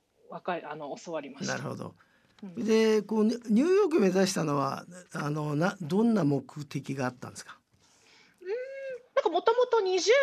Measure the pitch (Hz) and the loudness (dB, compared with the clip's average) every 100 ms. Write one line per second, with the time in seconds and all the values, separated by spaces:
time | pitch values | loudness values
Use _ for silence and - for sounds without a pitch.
0 | _ _ - 170 - 165 151 151 143 127 | _ _ -18 -12 -6 -6 -8 -12 -12 -12
1 | - 160 139 - 131 131 135 120 117 - | -10 -10 -10 -8 -6 -4 -6 -8 -12 -14
2 | _ _ _ _ 196 175 220 220 220 214 | _ _ _ _ -12 -6 0 2 4 2
3 | 208 220 214 240 - 214 330 381 381 311 | 0 2 2 0 0 2 4 4 4 4
4 | 190 185 190 180 160 143 135 - - 180 | 4 4 2 0 0 0 -2 -4 -12 -18
5 | 175 165 147 151 151 147 185 202 147 190 | -12 -8 -4 -4 -2 0 0 -2 -2 2
6 | 233 214 143 139 - 151 143 139 131 139 | 2 4 2 0 -4 -14 -10 -8 -6 -4
7 | 127 123 110 104 - - _ _ _ _ | -4 -6 -12 -14 -18 -20 _ _ _ _
8 | _ _ _ _ 359 480 523 539 539 494 | _ _ _ _ -8 -6 -8 -10 -10 -12
9 | _ 554 381 339 - 466 494 453 370 370 | _ 0 2 2 4 4 4 2 2 2
10 | 330 554 | 4 4